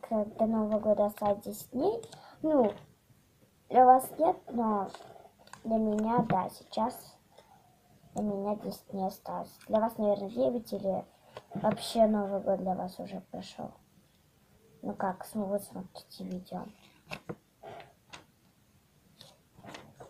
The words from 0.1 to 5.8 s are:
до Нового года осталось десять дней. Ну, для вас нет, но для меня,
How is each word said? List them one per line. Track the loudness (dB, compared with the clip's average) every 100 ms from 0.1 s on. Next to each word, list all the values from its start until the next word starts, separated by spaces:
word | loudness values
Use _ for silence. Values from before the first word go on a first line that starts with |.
| -2 -2 0
до | 2
Нового | 2 2 0
года | 2 4 2
осталось | 2 0 0
десять | -4 -12 -8
дней. | -2 0 -2 -8 -20 -20 -4
Ну, | 2 4 4 2 -16 _ _ -20 _ _ _ _ 2
для | 8 10
вас | 8 6 0
нет, | 2 2 -4
но | -2 0 0 -2 -8 -20 -20 -20 _ -20 -12
для | -2
меня, | 0